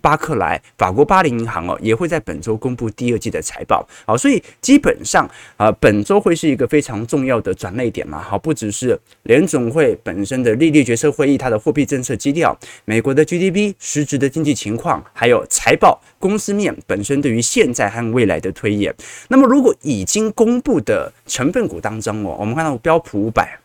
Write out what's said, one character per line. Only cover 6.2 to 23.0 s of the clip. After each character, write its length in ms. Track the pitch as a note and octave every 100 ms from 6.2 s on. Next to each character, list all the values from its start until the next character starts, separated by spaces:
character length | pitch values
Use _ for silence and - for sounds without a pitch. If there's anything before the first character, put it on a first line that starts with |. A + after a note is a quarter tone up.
| G#3 E3
是 120 | D#3+
一 80 | B2
个 120 | B2
非 140 | D3+
常 240 | C#3 G#2+ A#2
重 180 | C#3+ C3
要 140 | B2
的 140 | -
转 200 | F#2 F#2+ G#2
捩 140 | B2+
点 160 | - -
嘛。 140 | D2+
好， 160 | F2 G2+
不 160 | D#3+
只 180 | D3 G#2+
是 280 | - B2+ - _ _
联 220 | - B2 F3+
总 240 | C#3+ A#2
会 260 | D3+ C3+ G2
本 220 | - F2+ G2+
身 180 | B2+
的 100 | A#2+ A2
利 140 | D#3+
率 140 | D3
决 120 | A#2+ A2+
策 160 | D3+
会 200 | C#3 C#3+
议， 60 | C3+
它 120 | C3
的 80 | G#2+
货 140 | -
币 140 | D3 C#3
政 180 | C#3
策 120 | B2+ A#2
基 160 | C#3+
调， 220 | D3+ C#3+ - - - -
美 160 | A2+
国 120 | C3+
的 100 | C3+ D#3
G 140 | F3
D 100 | F#3+
P 260 | F3+ G#3 F#3+
实 260 | - D3 D3
质 120 | C#3
的 100 | C3+
经 140 | D#3+
济 100 | D3
情 240 | A#2+ G2+ A#2
况， 260 | - F#2+ -
还 140 | - A#2
有 160 | A#2 -
财 260 | - - -
报、 240 | F#3+ - _ _
公 180 | F#3+ G#3
司 160 | -
面 220 | G3+ F#3 - -
本 180 | G2
身 160 | G2+ C#3
对 120 | C#3+
于 100 | A2+
现 320 | A#2 - D3+
在 160 | A#2+ G#2
和 140 | A2+ A#2
未 140 | B2 G#2+
来 140 | D#2+
的 120 | F#2
推 220 | - G#2
演。 200 | G#2 F2+ - - - -
那 80 | C4
么 100 | C4
如 160 | C#4
果 100 | B3 -
已 220 | D#3 A2
经 260 | F#2+ G#3 A3
公 260 | - A3 B3
布 200 | D4 F3+
的 300 | A2 G2 C2 _ -
成 260 | - C3
分 120 | B3 G3+
股 100 | E2+
当 200 | G#2 A2
中 220 | A2 G#2+ G2
哦， 100 | C2
我 80 | G#2+
们 80 |
看 100 | C#3 D#3+
到 100 | B2
标 220 | E3
普 280 | E3